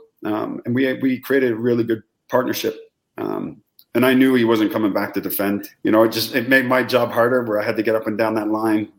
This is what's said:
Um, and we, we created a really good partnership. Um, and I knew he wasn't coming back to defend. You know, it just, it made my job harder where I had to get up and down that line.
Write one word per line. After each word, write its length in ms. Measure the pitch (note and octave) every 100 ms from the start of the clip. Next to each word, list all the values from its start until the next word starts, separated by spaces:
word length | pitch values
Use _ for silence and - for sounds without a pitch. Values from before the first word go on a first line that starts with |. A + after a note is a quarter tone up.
| - _
Um, 380 | - A2 A2+ -
and 100 | -
we, 180 | A#2+ C3+
we 240 | B2+ C3 B2+
created 320 | - C#3 B2+
a 60 | A2
really 260 | A#2+ A#2+
good 220 | A#2 A2+ - _ _
partnership. 480 | B2 B2+ - A2+ - - _ _ -
Um, 440 | G#1 G1+ G1+ - _ _ _
and 140 | A#2 B2+
I 80 |
knew 200 | C3 C3
he 100 | B2+
wasn't 280 | A2+ A2+ G#2+
coming 200 | A2 G#2+
back 220 | G2 G2+
to 60 | G2
defend. 480 | F#2 - G2+ G2+ - _
You 80 | -
know, 140 | A2
it 80 | A2+
just, 200 | A2+ A2
it 160 | C3+ A#2
made 160 | C3+
my 200 | B2 B2+
job 260 | A#2+ B2 A#2+
harder 320 | A#2 A#2 B2+
where 180 | A#2 G#2
I 40 |
had 120 | G#2+ A2
to 60 |
get 140 | G#2+ A2
up 100 | A2+
and 100 | G#2+
down 180 | A2
that 120 | A2+ G#2
line. 460 | A2 A2 G#2+ G#2+